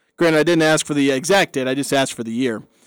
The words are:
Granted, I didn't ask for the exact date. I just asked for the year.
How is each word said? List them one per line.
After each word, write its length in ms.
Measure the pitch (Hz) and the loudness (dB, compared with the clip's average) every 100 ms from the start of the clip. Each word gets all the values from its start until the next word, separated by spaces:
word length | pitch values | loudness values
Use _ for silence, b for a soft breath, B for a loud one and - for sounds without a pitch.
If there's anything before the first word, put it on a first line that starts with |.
| _ - | _ -2
Granted, 220 | 170 156 | 0 2
I 40 | |
didn't 200 | 151 170 | 2 2
ask 200 | 156 156 | 2 2
for 120 | - 147 | 0 0
the 160 | 139 | 0
exact 420 | 131 143 196 175 | 0 0 0 0
date. 140 | 139 127 | -2 -4
I 80 | 135 | -4
just 180 | 135 | -2
asked 200 | 139 135 | -2 -2
for 100 | - | -6
the 80 | 113 | -8
year. 320 | 117 131 107 - b | -4 -4 -4 -12 b